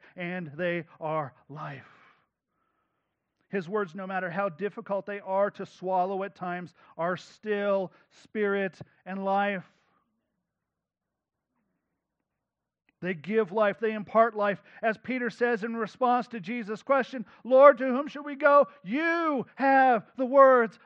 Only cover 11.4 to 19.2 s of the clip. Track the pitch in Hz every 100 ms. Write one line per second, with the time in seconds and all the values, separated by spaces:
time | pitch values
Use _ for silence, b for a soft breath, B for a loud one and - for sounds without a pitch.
11.4 | _ 247 202 185 _ _ _ _ _ _
12.4 | _ _ _ _ _ _ 175 175 143 220
13.4 | 196 208 208 196 226 220 202 220 226 214
14.4 | 202 196 B B 226 208 - 254 240 -
15.4 | 240 233 233 226 214 - 247 247 220 233
16.4 | 170 240 202 214 - 269 233 262 202 B
17.4 | 226 262 285 240 262 247 294 277 294 277
18.4 | 294 285 269 B 170 262 330 339